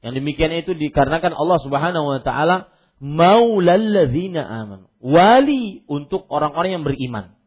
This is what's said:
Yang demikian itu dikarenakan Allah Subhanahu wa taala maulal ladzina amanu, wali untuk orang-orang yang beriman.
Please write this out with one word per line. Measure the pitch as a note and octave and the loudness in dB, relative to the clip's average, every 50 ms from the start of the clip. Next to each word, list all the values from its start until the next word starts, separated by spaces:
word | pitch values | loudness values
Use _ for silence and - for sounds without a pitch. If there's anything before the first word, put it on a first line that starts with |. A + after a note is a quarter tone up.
| - | -12
Yang | A2+ B2+ C3+ | -8 -8 -6
demikian | C3+ D3 C#3 C3+ D#3+ D#3 E3 | -6 -6 -2 -2 -2 -2 -2
itu | E3 E3 F#3 F#3 | -6 -6 -6 -6
dikarenakan | D#3 D3+ D3 - D3 C#3 C3+ D3+ E3 E3 F3 E3 | -4 -4 -4 0 0 0 2 0 -2 -2 -4 -2
Allah | C#3+ D3+ E3+ F#3 D#3+ D3 | -2 0 0 0 0 0
Subhanahu | C#3 C#3+ C#3 D3+ F3 F3+ E3 D3+ | -2 -4 -2 -2 -2 -2 -2 -2
wa | C#3+ C#3 C3 | -2 -4 -4
taala | - C#3 A#2+ C#3 D3+ E3 F3+ F#3 F#3 _ _ _ _ _ _ _ | -4 -4 -4 -2 0 0 0 -2 -4 _ _ _ _ _ _ _
maulal | C3+ C#3+ D3 D#3+ E3+ F3+ G3+ A#3 A#3 A#3 A3 G3 F3+ F3 F3 G3 A3 A3 | -12 -8 0 4 4 6 6 6 4 4 2 2 4 4 4 4 2 2
ladzina | G#3 G3 E3 C3 A#2+ D#3+ F3+ F#3+ F3+ D#3+ C#3 | 2 2 2 2 0 -4 -4 -4 -6 -8 -8
amanu, | D#2+ A2 A2+ A2 G#2 G2 F#2+ F#2 _ _ _ | -6 -8 -10 -10 -12 -14 -20 _ _ _ _
wali | - B2+ C#3+ D#3+ F3+ G#3 A#3 C4 C#4 C#4+ D4 C4 A#3+ G3+ F#3 E3+ _ _ | -4 2 4 6 6 8 6 6 4 2 0 -2 -4 -8 -10 -14 _ _
untuk | D3 C#3+ D3 _ - - - _ | -8 -8 -6 _ -8 -8 -8 _
orang-orang | - D3+ D3+ D3+ C#3+ D#3+ F3 F#3+ F#3+ E3+ | -4 -4 -4 -2 -2 -4 -4 -4 -4 -4
yang | D3+ | -4
beriman. | C#3+ C#3 - B2+ B2 A#2+ G#2+ F#2 F2 _ _ _ | -4 -4 -4 -6 -8 -8 -10 -12 -12 _ _ _